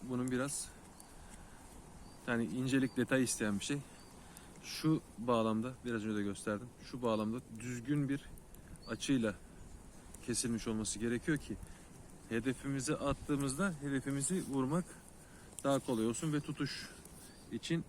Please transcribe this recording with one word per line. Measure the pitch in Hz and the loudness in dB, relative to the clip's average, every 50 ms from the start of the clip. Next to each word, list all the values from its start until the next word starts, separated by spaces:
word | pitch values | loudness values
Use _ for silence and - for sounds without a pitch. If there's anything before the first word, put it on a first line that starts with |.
| - | -2
bunun | 127 127 123 127 127 | -2 0 0 0 2
biraz | 127 123 131 143 143 - - - - - - - - - - - - - - - - - - - - - - - - - - - - - - - - - - | 2 2 2 0 -2 -4 -6 -6 -10 -16 -18 -18 -18 -18 -18 -18 -16 -16 -16 -16 -14 -14 -14 -16 -16 -16 -16 -16 -16 -16 -16 -16 -16 -16 -16 -16 -16 -10 -2
yani | - 120 117 117 | 0 2 2 2
incelik, | - - 127 127 131 131 135 131 131 - | 2 2 2 2 4 6 6 6 4 4
detay | 127 120 - 135 131 127 | 2 4 6 6 4 6
isteyen | 113 - - 117 107 101 98 | 4 4 2 2 2 2 2
bir | - | 2
şey. | - 143 143 139 - - - - - - - - - - - - - - - - | 0 -2 -2 -2 -6 -14 -18 -18 -18 -18 -18 -18 -16 -16 -16 -16 -16 -16 -14 -10
Şu | - - - - 156 160 - - - - - | -8 -6 2 4 6 6 6 4 -2 -10 -4
bağlamda, | 113 123 120 113 110 110 107 110 113 127 131 - - | 4 6 6 6 8 6 4 4 2 0 -4 -6 -4
biraz | 120 117 110 104 | -2 0 0 0
önce | 110 107 | 2 2
de | 104 101 | 2 2
gösterdim. | 101 98 - - 110 104 104 123 120 - - - - | 0 0 -2 0 0 0 0 -2 -6 -12 -14 -14 -8
Şu | - 123 123 | -6 0 2
bağlamda | 117 110 107 107 107 113 127 - - 113 107 | 4 4 4 4 2 0 -2 -4 -8 -10 -6
düzgün | 113 123 123 120 113 135 147 147 143 131 | -4 -4 -4 -2 0 2 2 2 4 2
bir | 139 139 - - - - - - - - - - - - - - | 0 -2 -2 -8 -14 -14 -14 -16 -16 -16 -14 -14 -14 -12 -6 -6
açıyla | - - - - 139 127 110 107 95 - - - - - - - - - - - - - - - - - - | -4 -2 2 4 4 6 6 4 2 0 -8 -16 -16 -14 -14 -14 -14 -14 -16 -16 -16 -16 -16 -16 -16 -10 -4
kesilmiş | - 113 - - 117 117 107 - 117 | -2 0 2 2 2 0 0 0 0
olması | 110 110 107 - - 104 | 0 0 0 -2 -2 0
gerekiyor | 113 117 120 113 - - 156 139 | 0 0 0 0 2 2 0 0
ki | - - 107 - - - - - - - - - - - - - - - | 0 -4 -8 -8 -8 -12 -14 -16 -16 -18 -18 -16 -16 -16 -16 -16 -8 -2
hedefimizi | 113 117 110 135 127 - - 139 139 135 127 151 147 | 0 0 2 2 0 0 -2 -2 0 0 2 0 0
attığımızda | - 127 143 139 - - - 147 139 139 135 131 147 196 196 165 143 | 2 2 2 2 0 2 0 2 2 2 2 2 2 2 2 2 0
hedefimizi | 143 143 139 131 123 135 139 139 135 - 185 185 - | -2 0 0 0 2 2 0 2 2 2 2 2 0
vurmak | - 135 135 131 127 151 180 175 - - - - - - - - - - - - - - - - | 2 2 2 4 4 4 2 2 0 -6 -16 -16 -18 -18 -18 -18 -18 -18 -18 -16 -14 -10 0 2
daha | 139 139 131 | 4 4 4
kolay | - - 127 110 110 | 4 2 4 4 4
olsun | 117 117 - - 160 147 | 4 4 2 2 2 2
ve | 147 | 2
tutuş | 143 - 127 - 143 135 - - - - - - - - - - - - - - - - - | 0 -2 -2 -2 -2 -2 -2 -4 -8 -10 -12 -14 -16 -16 -16 -16 -16 -16 -16 -16 -12 -6 -6
için | 113 - - 170 165 - | -4 0 2 0 0 0